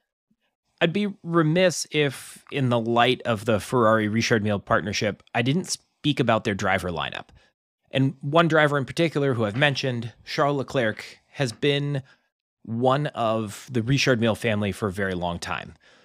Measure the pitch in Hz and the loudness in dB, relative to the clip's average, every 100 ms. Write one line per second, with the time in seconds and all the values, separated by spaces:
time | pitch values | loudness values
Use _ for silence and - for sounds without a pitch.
0 | _ _ _ _ _ _ _ - 170 202 | _ _ _ _ _ _ _ -4 -2 0
1 | 208 - 170 170 156 170 185 - - 151 | -4 -6 -2 2 2 4 2 0 -4 0
2 | 143 - - - - 139 127 120 113 117 | 0 -2 -16 -20 -10 -2 2 2 2 4
3 | 123 131 - 110 110 104 - 127 110 110 | 4 2 0 -2 0 0 0 2 4 4
4 | 107 110 110 113 104 101 - 113 90 98 | 2 0 2 2 2 -2 0 0 0 -2
5 | 107 95 _ 117 120 165 - - _ _ | -4 -6 _ -2 0 0 -2 -10 _ _
6 | 147 139 120 110 107 98 98 95 90 80 | -4 0 2 2 0 -2 0 0 -2 -4
7 | 65 50 - - _ _ _ _ _ 135 | -6 -8 -14 -20 _ _ _ _ _ 0
8 | 135 - 143 165 170 156 151 143 127 - | 0 -2 0 2 4 4 4 2 -4 -2
9 | 165 147 139 117 104 113 147 135 135 120 | 0 2 0 0 -2 2 0 0 -4 -4
10 | 113 - - - 143 143 117 139 113 - | -8 -14 -10 0 0 0 -2 -2 -2 -2
11 | - - _ - 131 120 143 143 143 139 | -12 -20 _ -6 -6 -2 0 0 -2 -4
12 | - _ _ _ _ _ - 113 127 139 | -8 _ _ _ _ _ -8 0 2 2
13 | 147 - 113 110 107 - - 123 110 139 | 0 -2 0 0 -4 -8 -6 -4 0 2
14 | 139 120 113 104 117 104 101 92 107 95 | 2 4 2 0 0 0 -2 -2 -4 -2
15 | 95 90 87 85 - 65 50 - _ _ | -4 -2 -4 -4 -8 -8 -10 -20 _ _